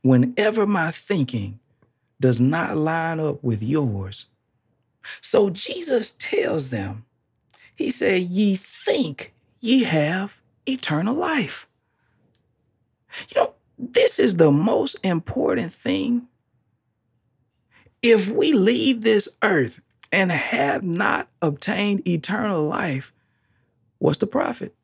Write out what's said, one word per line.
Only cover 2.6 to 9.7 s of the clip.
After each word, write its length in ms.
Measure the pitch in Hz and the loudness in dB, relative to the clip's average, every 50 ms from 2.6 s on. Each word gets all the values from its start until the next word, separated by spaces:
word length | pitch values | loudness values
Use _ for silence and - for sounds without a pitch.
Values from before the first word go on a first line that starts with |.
| 170 - - | -2 -2 -2
line 420 | 156 151 160 165 165 165 165 165 160 | -2 -2 0 -2 -2 -2 -4 -4 -4
up 240 | 156 151 - - - | -4 -4 -4 -4 -4
with 180 | 123 113 104 | -4 -4 -2
yours. 640 | 110 117 147 156 143 120 101 98 95 98 104 - - _ _ _ _ _ _ _ _ _ _ _ _ _ _ _ - - - - | -4 -2 -2 0 0 -2 -4 -6 -8 -10 -12 -12 -14 _ _ _ _ _ _ _ _ _ _ _ _ _ _ _ -18 -18 -14 -8
So 300 | - - - 480 202 196 | -4 2 2 4 2 2
Jesus 640 | 170 196 - - - 370 339 302 262 233 214 - - | 0 -6 -8 -8 -8 -8 -4 -2 -2 -2 -2 -4 -10
tells 540 | _ - - - 392 - - - 160 135 127 | _ -8 -4 -2 -2 0 0 -2 -4 -4 -4
them, 340 | 127 104 98 95 101 110 - _ _ _ _ _ _ _ _ _ _ _ _ _ _ | -4 -6 -6 -6 -8 -12 -16 _ _ _ _ _ _ _ _ _ _ _ _ _ _
he 160 | - - 269 | -6 -2 -2
said, 300 | - - - 190 190 185 | -2 0 0 2 2 0
"Ye 340 | 185 175 180 196 214 202 190 | -2 -2 0 0 2 2 0
think 760 | 185 - - - - - 415 - - 233 156 139 - - - _ _ _ _ _ _ | -2 -6 -14 -18 -8 -4 -2 0 0 -2 -4 -6 -12 -16 -18 _ _ _ _ _ _
ye 240 | - 220 | 0 2